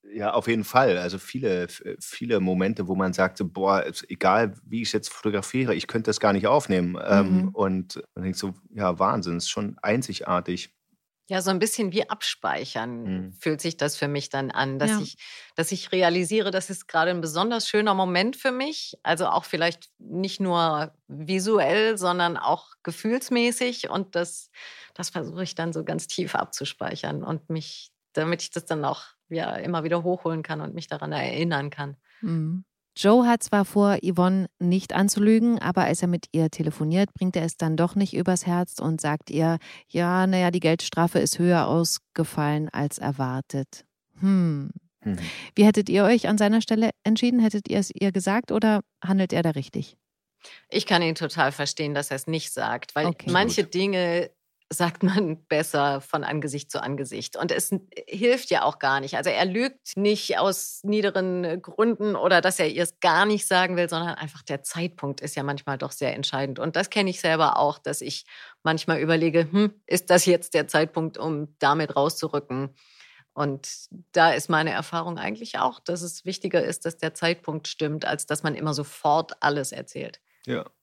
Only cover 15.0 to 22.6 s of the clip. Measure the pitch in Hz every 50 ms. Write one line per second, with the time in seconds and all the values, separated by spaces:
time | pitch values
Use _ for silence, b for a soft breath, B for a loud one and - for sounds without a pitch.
15 | - - - B B B B B B B B - 165 - 190 180 - - - 185
16 | 180 170 170 180 180 165 208 220 202 202 190 190 185 - 196 - - - - 165
17 | 160 175 180 175 160 160 151 170 190 226 240 226 - - - 214 214 214 196 190
18 | 190 180 180 175 190 233 269 - - 269 254 254 269 294 311 - - - - _
19 | _ - 165 165 185 - - 175 - - - 135 165 170 165 - - _ _ _
20 | - - 147 175 190 190 185 - 196 185 175 170 165 165 156 151 151 156 _ _
21 | _ _ 143 139 156 151 190 190 185 208 220 202 156 135 160 208 220 220 226 196
22 | 180 180 175 180 175 170 170 - - 127 156 -